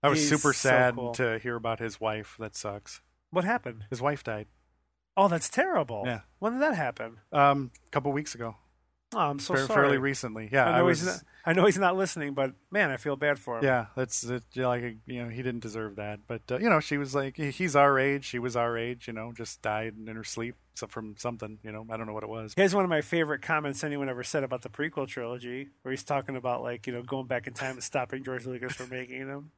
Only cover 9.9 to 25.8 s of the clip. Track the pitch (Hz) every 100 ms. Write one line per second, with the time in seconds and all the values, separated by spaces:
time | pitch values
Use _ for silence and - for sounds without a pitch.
9.9 | 139 135 135 127 110 110 135 123 123 175
10.9 | 165 180 180 - - - 170 196 180 190
11.9 | 190 190 - 143 139 135 - _ 202 175
12.9 | 131 151 139 147 139 120 117 139 127 110
13.9 | - 127 - 120 123 113 - 127 120 120
14.9 | 110 113 123 117 113 127 120 110 107 110
15.9 | 101 104 104 _ 117 - 127 226 165 147
16.9 | 143 139 139 135 135 147 131 180 143 143
17.9 | 135 135 139 135 127 120 120 117 117 117
18.9 | 123 - 113 113 117 113 - 110 107 113
19.9 | 107 110 113 107 - 117 120 _ - 113
20.9 | - 110 104 123 117 110 107 110 107 113
21.9 | 110 110 107 107 110 110 - 190 202 185
22.9 | 160 147 170 156 143 - 156 147 139 156
23.9 | 143 139 127 123 156 135 123 117 - 151
24.9 | 156 135 - 117 123 123 123 139 _